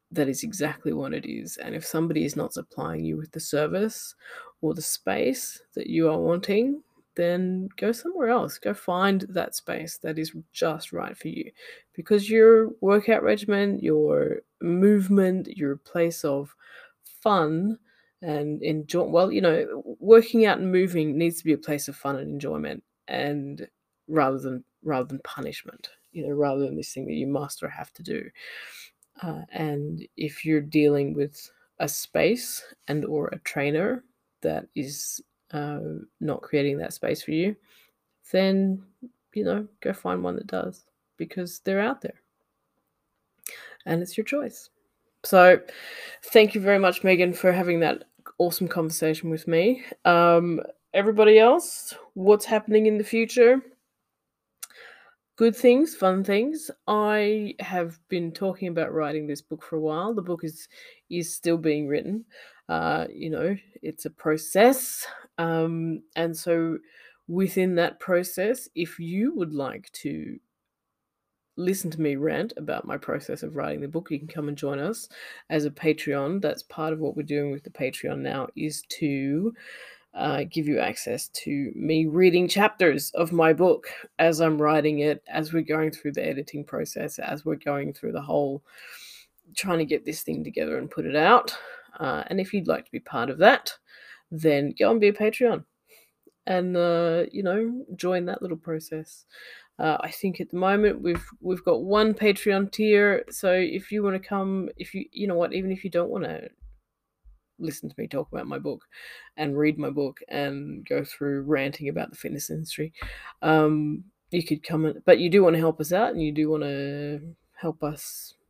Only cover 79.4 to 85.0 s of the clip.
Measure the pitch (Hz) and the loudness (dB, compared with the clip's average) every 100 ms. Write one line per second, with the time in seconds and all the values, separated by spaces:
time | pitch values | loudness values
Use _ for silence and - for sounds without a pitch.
79.4 | 220 233 - - - - _ - 151 139 | -2 -6 -16 -20 -20 -20 _ -6 -4 -4
80.4 | 165 165 147 135 - - - 123 - - | -4 -4 -2 0 -2 -4 -6 -6 -8 -10
81.4 | - 143 139 - 151 160 160 165 185 175 | -6 -4 -6 -4 -2 0 2 4 6 6
82.4 | 180 196 220 - 175 143 - - 165 170 | 2 2 2 4 4 4 0 -2 0 4
83.4 | 160 156 180 - - - - - 165 160 | 4 6 6 4 0 -16 -10 2 2 4
84.4 | 160 151 151 156 151 147 | 2 4 4 4 2 2